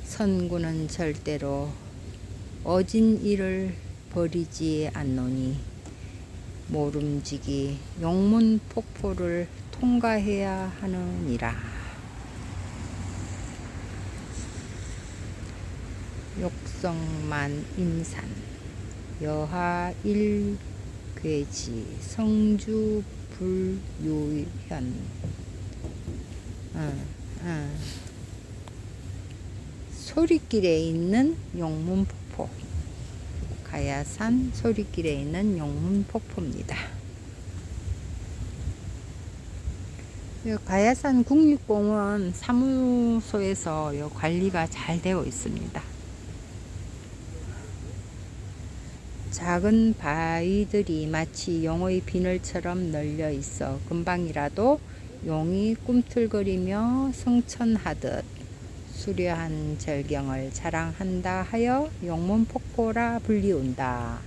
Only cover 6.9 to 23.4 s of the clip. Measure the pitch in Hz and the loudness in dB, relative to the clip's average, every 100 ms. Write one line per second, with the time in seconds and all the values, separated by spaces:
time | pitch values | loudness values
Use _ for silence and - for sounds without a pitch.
6.9 | 147 147 143 - 143 - 139 139 139 - | 0 0 0 -2 -4 -2 0 0 -4 -8
7.9 | - 165 185 202 220 220 214 - - 226 | -2 2 6 6 8 8 6 2 -6 -6
8.9 | - 202 180 175 170 175 - - - 247 | -4 -2 0 0 0 -2 -8 -12 2 4
9.9 | 240 233 220 202 196 196 190 190 - 196 | 6 6 4 4 2 2 0 -4 -4 -2
10.9 | 185 180 180 160 117 117 - - - - | -2 -2 -2 0 0 0 -2 -6 -8 -8
11.9 | - - - - - - - - - - | -10 -12 -12 -10 -10 -8 -6 -8 -8 -8
12.9 | - - - - - - - - - - | -6 -6 -6 -6 -6 -6 -8 -8 -8 -8
13.9 | - - - - - - - - - - | -6 -6 -6 -8 -8 -6 -8 -8 -8 -8
14.9 | - - - - - - - - - - | -8 -10 -10 -8 -8 -8 -8 -8 -8 -8
15.9 | - - - - - 175 - - - 185 | -8 -8 -8 -8 -4 -4 -4 -8 -4 -2
16.9 | 165 160 160 151 147 143 143 - - 175 | -2 -2 -2 0 0 0 -2 -4 0 0
17.9 | 165 165 - - - 110 - - - - | 0 -2 -6 -6 -8 -8 -10 -10 -10 -10
18.9 | - - - 151 151 151 180 175 175 175 | -10 -10 -4 -2 0 0 0 2 2 -2
19.9 | - 208 208 208 208 202 202 - - - | -2 2 4 4 2 0 -2 -6 -10 -10
20.9 | - - - 160 147 143 - - 117 98 | -10 -10 -4 0 0 0 -4 -4 -4 -6
21.9 | - - - 220 214 214 208 214 220 220 | -8 -6 0 4 6 6 4 2 2 2
22.9 | 214 208 - - - | 2 -2 -10 -10 -4